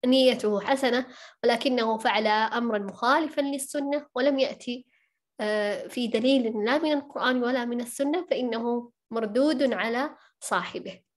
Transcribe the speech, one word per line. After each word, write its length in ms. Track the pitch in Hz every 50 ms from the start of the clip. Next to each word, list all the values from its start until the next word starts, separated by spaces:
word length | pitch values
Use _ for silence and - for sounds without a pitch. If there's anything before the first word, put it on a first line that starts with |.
| -
نيته 560 | 254 254 269 262 254 240 247 - 214 208 196
حسنة، 460 | 196 - 277 262 277 254 233 247 254 - - - - - - _ -
ولكنه 540 | 240 240 233 - 277 254 240 226 226 220 220
فعل 300 | 220 247 202 214 214 214
أمرا 520 | 214 214 220 - - 240 240 233 220 208
مخالفا 640 | 202 196 180 - - 240 269 311 320 302 302 -
للسنة 640 | 285 277 277 285 277 - - 294 277 277 285 294 294 _ _
ولم 240 | - 247 285 285 269
يأتي، 460 | 262 - 226 - - - 240 254 254 _ _ _ _ _ _ _ _ _ _ _
آه، 480 | 214 208 214 214 208 208 208 - - -
في 200 | - - 247 226
دليل 580 | - 220 220 254 277 269 240 220 214 214 208
لا 120 | 226 254 302
من 140 | 320 311 302
القرآن 500 | 285 285 - - - - 247 254 254 240
ولا 220 | 240 254 254 240
من 160 | 240 240 240
السنة، 440 | 240 240 - - 277 285 302 359 349
فإنه 680 | - - - 254 247 220 226 233 240 240 240 240 - _ _ _ _
مردود 640 | 233 226 220 208 202 240 269 302 311 254 285 262 226
على 420 | 185 190 226 226 240 277 311 302 - _ _ _ _
صاحبه. 680 | - - 214 185 175 - - 180 - 190 185 - _ _ _